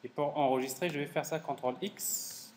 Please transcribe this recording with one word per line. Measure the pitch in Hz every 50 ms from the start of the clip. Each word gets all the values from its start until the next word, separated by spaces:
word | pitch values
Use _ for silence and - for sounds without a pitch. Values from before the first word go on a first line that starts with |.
| -
Et | 123
pour | - - 147 143 139 147
enregistrer, | 147 135 131 131 - 135 - - 180 175
je | 156 143
vais | 143 147
faire | - 156 143
ça, | - 160 156
contrôle | - - 139 - - - 127 -
X. | 190 202 - - - - - - - - - - - - -